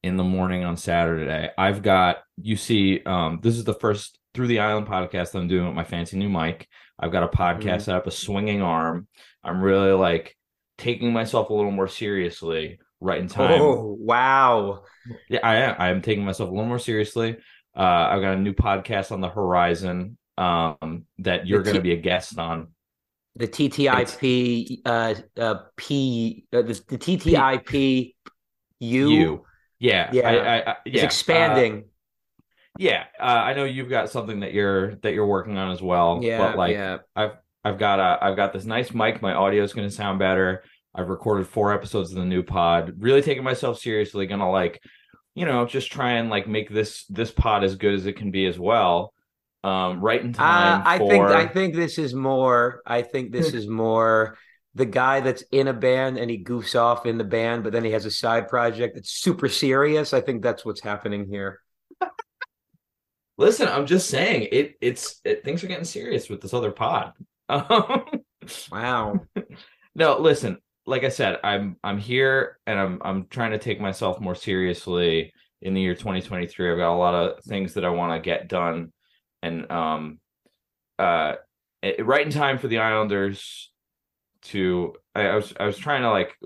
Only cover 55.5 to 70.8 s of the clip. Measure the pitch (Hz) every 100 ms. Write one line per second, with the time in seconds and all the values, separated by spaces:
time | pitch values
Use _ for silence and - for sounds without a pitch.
55.5 | 139 135 120 127 127 131 127 117 113 92
56.5 | 120 107 120 117 120 120 113 104 117 113
57.5 | 120 107 117 117 110 104 - 117 113 104
58.5 | 123 120 113 117 - - - 190 180 131
59.5 | - 143 131 147 151 151 131 127 120 117
60.5 | 113 113 104 104 104 107 101 98 202 196
61.5 | 190 _ _ _ - 370 - - _ -
62.5 | _ _ _ _ _ _ _ _ - -
63.5 | - 139 139 143 185 - 135 180 165 107
64.5 | - 143 _ 120 123 - - - 107 -
65.5 | 170 185 180 170 - - 123 - 98 92
66.5 | 123 110 - 110 107 - _ - _ _
67.5 | 143 - 226 - 262 - 294 _ _ -
68.5 | - - 98 120 123 107 101 - - -
69.5 | - - _ _ - 160 123 156 147 110
70.5 | 92 _ _